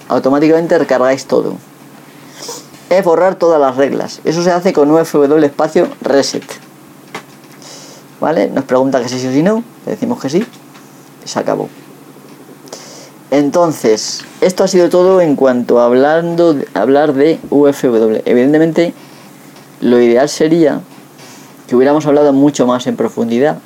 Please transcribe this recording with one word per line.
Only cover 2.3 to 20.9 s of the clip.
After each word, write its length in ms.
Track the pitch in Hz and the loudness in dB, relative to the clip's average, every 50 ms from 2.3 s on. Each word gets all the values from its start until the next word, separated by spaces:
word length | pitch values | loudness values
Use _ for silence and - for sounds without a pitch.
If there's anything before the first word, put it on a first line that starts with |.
| - - - - - - - - - - - - | -20 -18 -18 -16 -16 -16 -18 -20 -20 -14 -4 -2
Es 140 | 180 190 185 | 0 0 2
borrar 320 | 175 165 160 180 190 185 | 2 2 2 2 0 0
todas 260 | 190 175 170 165 151 | 0 2 2 2 2
las 140 | 139 131 123 | 2 0 0
reglas. 460 | 135 139 - - 107 101 - - - - | 0 -2 -2 -2 -4 -8 -10 -12 -8 -6
Eso 180 | 147 156 175 | -4 -4 -2
se 80 | 170 180 | 0 0
hace 220 | 175 175 175 185 170 | 0 0 0 0 0
con 160 | 156 143 147 | 2 2 2
U 80 | 156 | 2
F 200 | 165 160 - - | 2 0 0 0
W 280 | 147 143 135 151 160 151 | 0 2 2 2 2 2
espacio 420 | 139 - - 151 151 - - - - - - | 0 0 -2 -4 -2 0 0 -2 -2 -4 -6
reset. 420 | - 131 135 139 - - - - - - - - - - - - - - - - - - - - - - - - - - - - - - - - - - - - - - - - | -4 0 0 0 0 -2 -6 -10 -12 -14 -18 -20 -20 -20 -20 -20 -20 -20 -20 -20 -20 -20 -20 -20 -20 -20 -20 -20 -20 -20 -20 -20 -20 -20 -20 -20 -20 -20 -20 -20 -20 -20 -10 -6
¿Vale? 300 | - 147 160 190 - - | -4 -2 -2 -2 -2 -2
Nos 140 | - - 135 | -4 -6 -4
pregunta 380 | - 123 131 131 135 131 127 | -2 0 0 0 0 0 -2
que 80 | 117 123 | -2 -4
si 100 | 127 127 | -6 -6
sí 80 | 131 | -4
o 40 | 127 | -2
si 120 | 131 143 165 | -2 0 0
no, 200 | 202 220 226 226 - - - - | 0 0 -2 -4 -8 -16 -14 -12
le 60 | - | -10
decimos 280 | 107 - - 117 120 - | -8 -6 -6 -6 -6 -6
que 100 | - 135 | -6 -4
sí, 140 | 151 190 233 - - - - - - - - - - - - - - - - | -4 -4 -4 -4 -10 -18 -20 -20 -20 -20 -20 -20 -20 -20 -20 -20 -20 -20 -16
y 40 | |
se 120 | - - - | -10 -8 -6
acabó. 300 | - 53 52 50 50 - - - - - - - - - - - - - - - - - - - - - - - - - - - - - - - - - | -4 -4 -4 -4 -6 -10 -12 -18 -20 -20 -20 -20 -20 -20 -20 -20 -20 -20 -20 -20 -20 -20 -20 -20 -20 -20 -20 -20 -20 -20 -20 -20 -20 -20 -20 -20 -8 -4
Entonces, 920 | 135 143 147 139 - 175 175 160 147 - - 117 107 107 - - - - - - - - | -2 -2 0 0 0 0 0 0 -2 -2 0 0 0 0 -2 -8 -12 -12 -14 -18 -6 -2
esto 220 | 160 185 185 - 196 | -2 -2 0 0 -2
ha 40 | |
sido 220 | 185 190 180 175 160 | 0 2 2 2 2
todo 320 | 180 180 180 185 190 185 | 2 2 4 4 4 2
en 140 | 175 156 135 | 2 0 0
cuanto 440 | - 135 131 123 123 117 - 120 120 | 2 2 0 0 0 0 0 2 2
a 60 | 120 | 2
hablando 680 | 120 123 127 135 147 160 170 170 170 170 170 170 170 151 | 4 4 2 2 2 2 0 -2 -2 0 2 2 2 2
de, 120 | 135 - - - | 0 -4 -6 -4
hablar 400 | 90 107 127 135 143 156 151 135 | -2 0 2 2 2 2 2 2
de 260 | 135 143 165 156 - - - | 2 2 0 0 -2 -4 -2
U 160 | 113 143 147 | 0 2 2
F 200 | 143 139 - - | 2 2 0 -2
W. 360 | 131 113 113 113 110 110 - - | 0 0 2 0 0 0 -2 -2
Evidentemente, 720 | - 113 123 127 143 156 156 160 165 160 170 170 - - - - - - - - - - - - - - - - - - - | 0 0 2 2 2 2 2 2 0 0 0 -2 -2 -4 -10 -18 -20 -20 -20 -20 -20 -20 -20 -20 -20 -20 -20 -20 -20 -12 -6
lo 220 | - 120 123 120 | 0 2 2 4
ideal 260 | 120 120 117 123 143 | 4 4 4 2 2
sería 540 | 147 - - 156 156 165 170 156 135 - - - - | 0 0 -2 0 0 2 2 2 0 0 -4 -8 -14